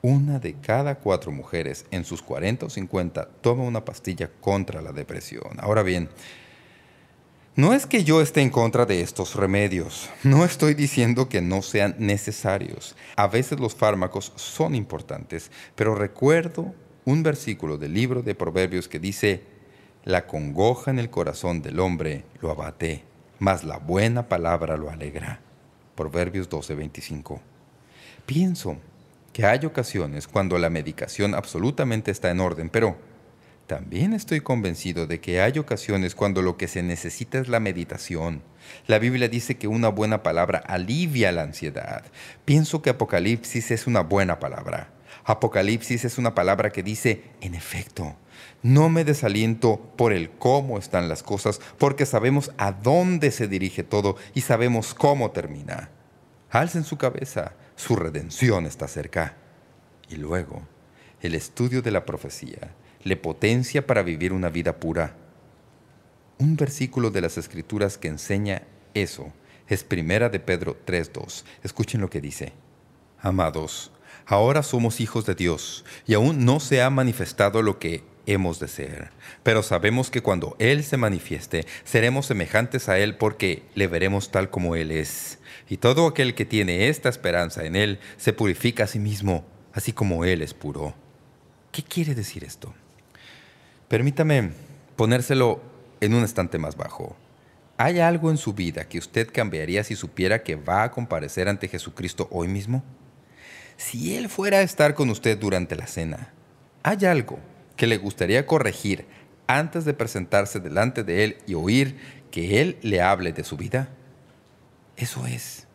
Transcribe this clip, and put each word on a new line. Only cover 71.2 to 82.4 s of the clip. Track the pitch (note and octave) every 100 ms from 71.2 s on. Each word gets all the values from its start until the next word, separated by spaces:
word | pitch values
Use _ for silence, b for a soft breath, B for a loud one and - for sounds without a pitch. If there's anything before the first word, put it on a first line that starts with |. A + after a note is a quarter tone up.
| - - - B
Escuchen | G2 - A2+ A#2
lo | F#2+
que | E2
dice. | C#2+ - - - _ _ _ _ _ _
Amados, | G2+ F#2 E2 D#2+ D#2 - - - B B -
ahora | G2+ A2+ D3
somos | D3 B2 A#2 -
hijos | A2+ A#2 G#2+
de |
Dios, | F2+ F2 D#2 - - - B -
y |
aún | G#2 B2+ D#3
no | B2 C#3+
se | - C3+
ha | B2+
manifestado | C3+ C3 A2 E2 - G2+ A2
lo | G#2+ F#2
que | E2 D#2+ - - -
hemos | G2 F#2 D#2+
de | D2+
ser. | - C#2 D2+ - - B B
Pero | - A2
sabemos | G#2 F2 G2+ A#2+ B2+
que | B2+
cuando | A2+ F2+ - -
Él | A2 D3
se | C#3+ C3+
manifieste, | A2 F#2 - D2+ - E2 D#2 B
seremos | - A#2 A#2 C3+ C#3
semejantes | A2